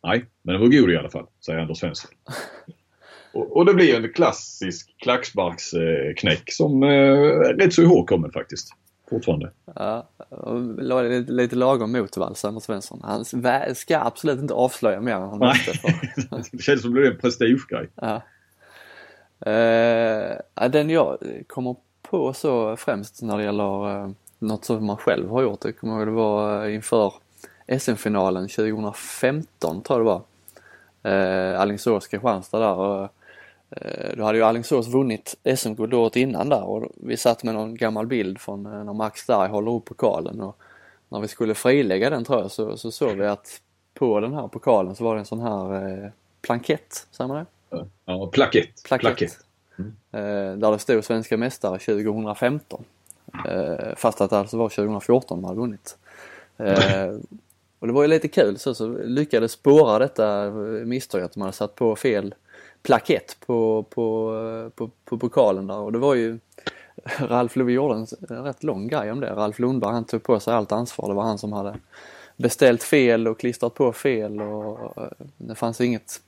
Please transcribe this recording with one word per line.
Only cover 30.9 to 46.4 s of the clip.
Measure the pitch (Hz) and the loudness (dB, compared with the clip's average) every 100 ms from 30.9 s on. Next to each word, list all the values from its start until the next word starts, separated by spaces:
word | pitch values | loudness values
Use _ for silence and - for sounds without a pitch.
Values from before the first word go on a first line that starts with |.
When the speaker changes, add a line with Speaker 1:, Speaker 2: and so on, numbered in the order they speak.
| _ - | _ -2
Speaker 2:
Eh, | 98 95 92 92 92 | 0 2 0 -2 0
Alingsås-Kristianstad | 101 101 - 104 - 101 120 98 90 110 | 0 0 0 0 -2 -4 -2 -2 -4 0
där. | 110 | 0
Och, | 90 98 98 98 _ _ - - _ _ | 0 0 -2 -6 _ _ -20 -20 _ _
eh, | - - - - - | -14 -12 -10 -8 -4
då | |
hade | 107 110 | 0 4
ju | |
Alingsås | 110 117 117 139 117 | 4 2 0 0 2
vunnit | 127 135 107 - - | 0 0 -2 -8 -6
S | - 131 113 | -2 -2 -2
M-guld | 107 110 | -4 0
året | 123 113 120 | 2 2 2
innan | 131 98 120 | 0 0 0
där, | 131 | 0
och | - 104 - - | 0 -6 -8 -12
vi | - 120 | -8 0
satt | 123 117 | 0 0
med | 120 | -2
någon | 110 107 | -6 -6
gammal | 113 113 107 110 | -4 -4 -2 -4
bild | 127 95 95 | -2 -4 -6
från, | - 101 101 | -10 -12 -12
eh, | 104 | -12
när | 104 | -10
Max | 104 107 - | -6 -6 -6
Starr | - 113 95 | 0 2 2
håller | 104 107 | 0 -2
upp | 117 | -4
pokalen, | - - 117 80 - 110 | -6 -2 0 0 -4 -8
och | 98 - _ - - _ _ | -12 -12 _ -20 -20 _ _
när | - | -10
vi | 104 | -8
skulle | - 113 | -4 -2
frilägga | 107 123 139 117 95 120 | 2 4 4 4 2 2
den, | 143 | 0
tror | 117 127 | 0 0
jag, | 98 | 0
så, | - 107 104 | -6 -6 -6
så | 113 | -10
såg | - 131 98 | -4 -2 0
vi | 101 | -2
att | 101 - - _ _ _ | -2 -8 -20 _ _ _
på | - 127 104 | -2 0 2
den | 113 | 0
här | 147 110 | -6 -10
pokalen | 117 - 110 92 | -6 2 4 2
så | 98 | -2
var | 117 | -2
det | 110 | -2
en | 101 | -4
sån | 113 | -6
här, | 117 101 95 98 95 95 | -4 -4 -4 -6 -6 -10
eh, | 101 - _ _ | -14 -18 _ _